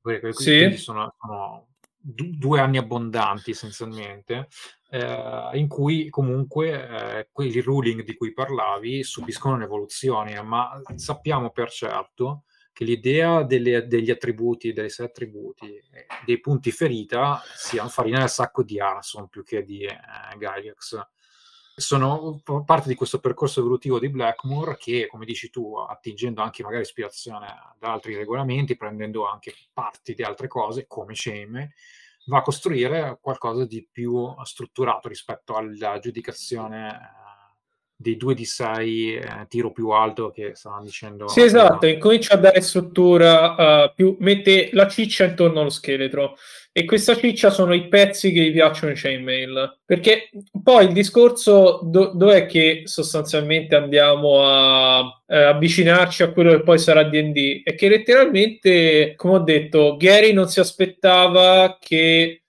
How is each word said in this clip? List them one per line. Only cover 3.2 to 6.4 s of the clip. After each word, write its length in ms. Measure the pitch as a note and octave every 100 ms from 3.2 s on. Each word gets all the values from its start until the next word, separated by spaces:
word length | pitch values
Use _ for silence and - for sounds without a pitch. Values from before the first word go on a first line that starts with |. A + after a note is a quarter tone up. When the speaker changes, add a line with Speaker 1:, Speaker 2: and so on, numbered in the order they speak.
| G2+ G2+ A#2
Speaker 1:
essenzialmente, 960 | G#2 G#2+ - A2+ A2 G#2 G2+ - A#2+ C#3 - - _ _
eh, 600 | B2+ B2 A#2+ A#2+ A#2 A#2+
in 140 | C3+ D3+
cui 420 | - C#3+ D#3+ D#3
comunque, 1080 | - C3 B2+